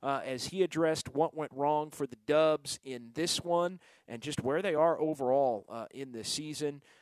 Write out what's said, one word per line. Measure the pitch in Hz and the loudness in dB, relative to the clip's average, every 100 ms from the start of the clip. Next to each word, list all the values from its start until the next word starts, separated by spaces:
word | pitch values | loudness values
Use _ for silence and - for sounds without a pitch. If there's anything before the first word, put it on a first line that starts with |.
uh, | 139 135 | -2 -2
as | 131 127 - | -2 -6 -4
he | 185 | 0
addressed | 170 160 160 156 - 139 | 0 2 2 2 -2 0
what | 160 | 0
went | 156 147 | -2 -8
wrong | 131 143 151 151 | 0 2 2 -2
for | - 135 | -4 -6
the | 117 - | -4 2
Dubs | 151 156 151 139 - | 4 6 2 -2 -10
in | 135 123 117 131 | -10 -12 -10 -4
this | 170 - | -2 -2
one | 170 170 175 180 - _ - | 0 2 2 -4 -16 _ -14
and | 117 | -10
just | 143 147 | -6 -4
where | 120 156 | 0 0
they | 196 151 | 0 4
are | 165 156 | 4 4
overall, | 156 143 127 135 135 107 - | 0 0 2 4 4 0 -6
uh, | 113 110 | -12 -10
in | 131 135 | -10 -10
this | 117 101 | -8 -6
season, | - 151 147 147 143 - _ | -6 -6 -4 -6 -6 -16 _